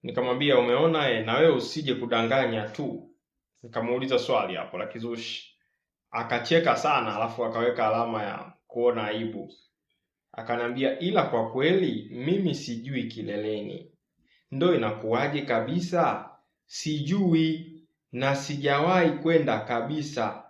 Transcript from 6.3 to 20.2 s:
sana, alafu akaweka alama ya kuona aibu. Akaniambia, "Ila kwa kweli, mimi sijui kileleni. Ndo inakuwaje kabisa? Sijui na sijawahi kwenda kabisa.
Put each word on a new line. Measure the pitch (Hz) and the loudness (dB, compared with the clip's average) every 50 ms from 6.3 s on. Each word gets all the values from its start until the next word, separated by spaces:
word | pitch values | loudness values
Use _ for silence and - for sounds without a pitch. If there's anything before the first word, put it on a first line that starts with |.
| 123 117 - - 165 165 - 139 117 | -2 -2 2 4 4 4 6 4 2
sana, | - - 151 143 131 117 107 101 | 2 2 2 2 2 0 -2 -2
alafu | 107 113 113 - - 120 | -2 -4 -4 -2 -4 -4
akaweka | 113 113 117 117 120 120 - 113 107 | -2 0 0 0 0 2 2 2 2
alama | 110 113 117 117 113 107 | 2 2 0 -2 -2 -4
ya | 104 98 - - - - - _ _ | -4 -4 -6 -8 -12 -16 -20 _ _
kuona | _ - 120 120 123 117 113 107 | _ -4 2 2 2 2 2 -2
aibu. | 107 110 113 113 110 107 98 95 95 - _ _ _ _ _ _ _ _ _ _ _ _ _ _ _ | -2 -4 -4 -4 -6 -8 -10 -14 -14 -18 _ _ _ _ _ _ _ _ _ _ _ _ _ _ _
Akaniambia, | - - 110 117 120 120 120 120 127 131 135 135 135 - | -16 -12 -4 -4 -2 -2 -2 -4 -2 -2 -2 -2 -2 -2
"Ila | 165 185 175 165 | -4 0 2 2
kwa | 143 - 123 117 110 - | 2 2 0 -2 -2 -2
kweli, | - 127 143 165 185 190 185 135 113 107 - - | -2 0 2 2 2 2 2 0 -2 -4 -8 -10
mimi | - 120 127 156 185 202 190 165 143 | -10 -6 -2 0 0 0 0 0 -2
sijui | - - 123 117 117 117 135 139 123 110 | -4 -6 -8 -10 -8 -8 -6 -6 -6 -6
kileleni. | 113 110 113 101 101 104 104 107 110 107 104 104 101 92 - - - _ _ _ _ _ _ _ _ _ _ _ _ | -6 -8 -10 -8 -6 -6 -6 -4 -4 -4 -6 -6 -10 -12 -14 -16 -20 _ _ _ _ _ _ _ _ _ _ _ _
Ndo | 135 135 165 180 170 | -4 0 2 4 4
inakuwaje | 127 113 107 107 107 107 110 113 127 143 147 147 143 | 2 2 -2 -4 -4 -2 0 0 0 0 0 -2 -4
kabisa? | - - 120 113 110 131 156 175 170 - 180 170 160 127 104 - - - - _ _ _ _ _ _ | -2 0 0 0 0 0 -2 -4 -2 0 0 2 2 2 0 -4 -8 -14 -20 _ _ _ _ _ _
Sijui | _ - - - 156 151 147 139 143 185 202 196 175 165 160 160 160 160 - - - - - _ _ _ _ _ _ | _ -14 -8 -4 -4 -4 -2 -2 -2 0 2 4 4 4 4 4 2 0 -2 -8 -16 -20 -20 _ _ _ _ _ _
na | - 123 135 139 139 | -6 -2 0 0 0
sijawahi | 135 - - 147 143 139 143 139 143 151 175 185 180 170 156 | -2 -4 -6 -6 -2 0 2 2 4 4 4 4 4 4 4
kwenda | 143 - - 160 170 160 143 123 113 110 | 2 2 2 4 4 4 4 4 0 0
kabisa. | - - 120 117 113 123 151 156 139 - - 123 | -2 -2 -2 -2 -2 -2 -4 -4 -4 -4 -4 -2